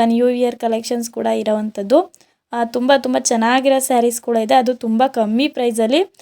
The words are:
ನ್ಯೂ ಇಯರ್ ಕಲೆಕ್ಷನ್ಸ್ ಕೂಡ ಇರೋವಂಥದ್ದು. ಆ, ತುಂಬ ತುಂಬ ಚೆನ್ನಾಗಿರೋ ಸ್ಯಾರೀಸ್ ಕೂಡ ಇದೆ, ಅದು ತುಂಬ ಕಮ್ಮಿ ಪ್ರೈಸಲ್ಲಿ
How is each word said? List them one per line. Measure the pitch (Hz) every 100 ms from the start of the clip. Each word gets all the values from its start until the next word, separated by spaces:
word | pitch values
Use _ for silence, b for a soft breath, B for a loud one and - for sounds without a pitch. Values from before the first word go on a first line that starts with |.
| 233
ನ್ಯೂ | 233 247
ಇಯರ್ | 247 247 233
ಕಲೆಕ್ಷನ್ಸ್ | 233 226 226 240 233
ಕೂಡ | 233 226
ಇರೋವಂಥದ್ದು. | 226 214 214 214 208 196 262 370 b b b -
ಆ, | 240 233
ತುಂಬ | 247 254 277
ತುಂಬ | 262 254
ಚೆನ್ನಾಗಿರೋ | - 233 226 254 269 269
ಸ್ಯಾರೀಸ್ | 262 247 240 233
ಕೂಡ | - 226
ಇದೆ, | 220 262
ಅದು | 247
ತುಂಬ | 247 233 226 262
ಕಮ್ಮಿ | 262 214 226 285
ಪ್ರೈಸಲ್ಲಿ | 294 240 226 226 294 392 b